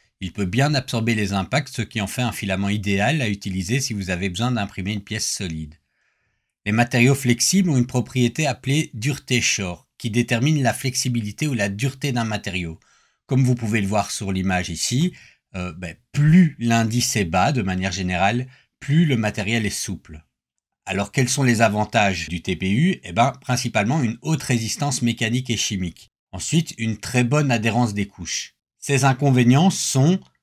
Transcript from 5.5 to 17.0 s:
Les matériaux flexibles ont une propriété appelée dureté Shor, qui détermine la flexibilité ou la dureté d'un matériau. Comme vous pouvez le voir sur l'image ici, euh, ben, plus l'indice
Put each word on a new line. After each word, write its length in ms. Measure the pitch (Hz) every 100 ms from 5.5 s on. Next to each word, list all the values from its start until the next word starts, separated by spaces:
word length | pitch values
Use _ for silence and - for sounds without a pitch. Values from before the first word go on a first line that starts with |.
| 80 76 76 _ _ _ _ _ _ _ _ 104
Les 80 |
matériaux 420 | 107 120 127 123 139
flexibles 540 | 120 120 - 190 185
ont 80 | 135
une 100 | 123
propriété 580 | 127 104 127 120 123 151
appelée 460 | - - 143 -
dureté 460 | 113 120 - - 123
Shor, 480 | - - 92 87 _ -
qui 120 | 120
détermine 520 | 110 120 117 139 151
la 120 | 123
flexibilité 720 | - 131 - 131 120 107 - 156
ou 60 |
la 160 | 123 101
dureté 420 | 101 135 - 147
d'un 140 | 120 113
matériau. 520 | 104 101 92 87 80 _ _ _ _ -
Comme 200 | 131 127
vous 100 | 120
pouvez 240 | 117 110
le 80 | 98
voir 240 | 104 98
sur 220 | - 98
l'image 360 | 95 92 90 90
ici, 440 | 80 - 123 180 - - _ _ 95
euh, 160 | 90
ben, 240 | 85 90 - _
plus 460 | - 147 170 170 -
l'indice 560 | 117 117 113 117